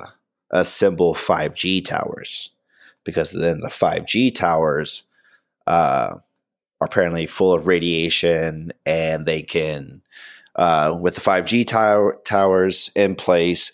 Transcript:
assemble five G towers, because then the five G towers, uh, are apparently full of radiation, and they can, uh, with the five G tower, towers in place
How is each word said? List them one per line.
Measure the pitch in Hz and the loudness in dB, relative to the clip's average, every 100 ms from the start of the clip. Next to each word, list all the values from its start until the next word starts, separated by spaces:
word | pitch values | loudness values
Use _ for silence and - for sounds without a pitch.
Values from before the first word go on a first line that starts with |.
| 50 _ _ _ - | -14 _ _ _ -4
assemble | 90 87 - 98 87 87 | 0 0 2 2 4 0
five | 80 - 87 76 | 0 0 0 -2
G | - 90 92 | -4 -2 -2
towers, | - - - - - - - _ _ _ - _ | -2 -4 -6 -10 -10 -10 -10 _ _ _ -20 _
because | - 82 78 | -8 -4 -2
then | 85 85 80 | -2 -2 -2
the | 80 | -4
five | - 85 85 85 | 0 2 2 -2
G | 107 127 | 2 2
towers, | 117 90 82 80 73 78 - - _ _ _ _ _ - | 2 0 2 2 0 -4 -8 -12 _ _ _ _ _ 0
uh, | 82 78 65 52 50 _ _ _ _ _ - | 2 2 2 -2 -8 _ _ _ _ _ -8
are | 80 | -4
apparently | - 87 85 80 | 0 0 0 -6
full | - 92 | 0 2
of | 87 80 | 4 2
radiation, | 87 85 82 82 - 87 82 82 78 82 - - | 2 2 0 0 0 0 0 -2 -6 -12 -10 -4
and | 80 80 80 78 | -2 -2 -4 -2
they | 80 | -4
can, | 76 85 78 73 69 - _ - - - _ - | -2 -4 -2 -6 -10 -18 _ -20 -20 -20 _ 0
uh, | 87 80 76 85 | 2 4 2 0
with | 87 - | -2 -2
the | |
five | - 95 87 | 0 0 2
G | 117 117 | 0 0
tower, | 113 110 104 104 - | 2 4 4 2 0
towers | - 101 98 92 95 90 - - | -2 0 2 4 2 0 -4 0
in | 101 95 | 0 0
place | - 87 87 87 - | 0 2 2 0 -4